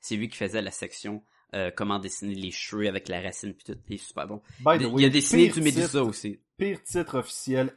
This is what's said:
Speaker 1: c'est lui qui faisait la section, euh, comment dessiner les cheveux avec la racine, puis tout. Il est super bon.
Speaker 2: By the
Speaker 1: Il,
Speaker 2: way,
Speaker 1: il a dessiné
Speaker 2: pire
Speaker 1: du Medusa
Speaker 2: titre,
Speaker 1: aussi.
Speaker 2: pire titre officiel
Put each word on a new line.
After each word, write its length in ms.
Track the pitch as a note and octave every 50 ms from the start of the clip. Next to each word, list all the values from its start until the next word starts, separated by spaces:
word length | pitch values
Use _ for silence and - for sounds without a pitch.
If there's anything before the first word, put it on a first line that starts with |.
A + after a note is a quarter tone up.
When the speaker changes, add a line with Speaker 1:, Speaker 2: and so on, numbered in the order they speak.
Speaker 1:
c'est 160 | - - A2+ G#2
lui 100 | A2 A2
qui 80 | - -
faisait 240 | A2 F#2+ G2+ A2
la 100 | G2 F#2+
section, 520 | - - - F#2+ - - - G2+ G#2 G#2+ - _ _ _ _ _ -
euh, 180 | G2 F#2 F2+ F2+
comment 260 | - G#2+ G#2 G2+ G2+
dessiner 360 | F#2+ F#2+ - - G2+ G2+ G2
les 160 | F#2+ F#2+ F2+
cheveux 380 | E2+ - - - - G#2+ G#2 G2+
avec 180 | F#2+ G2 - -
la 140 | F2+ F2
racine, 320 | F2+ F#2+ F#2 - - G#2 F#2
puis 100 | - _ - A2
tout. 60 | - - -
Il 80 | G#2
est 20 | G2+
super 280 | - - - - D2 F#2
bon. 140 | G#2 G#2+ - - - -
Speaker 2:
By 180 | B2 D3 E3 -
the 40 |
Speaker 1:
Il, 40 | C3+ A#2
Speaker 2:
way, 160 | A#2+ C3+ C#3
Speaker 1:
il 20 |
a 40 | C3+
dessiné 360 | C3 D3 - - - E3 E3+
Speaker 2:
pire 80 | - D#3+
Speaker 1:
du 80 | D#3+
Medusa 260 | D#3+ D3+ C3 D#3+ E3+ E3+
Speaker 2:
titre, 140 | C3 C#3+
Speaker 1:
aussi. 380 | C3 A2+ G2+ - - G#2 G2 - _ _ _ -
Speaker 2:
pire 260 | F#3+ G3+ F#3+ - -
titre 360 | - - F3+ E3 - - C3
officiel 520 | A#2 - - - - - B2+ C3 C3 C3+ -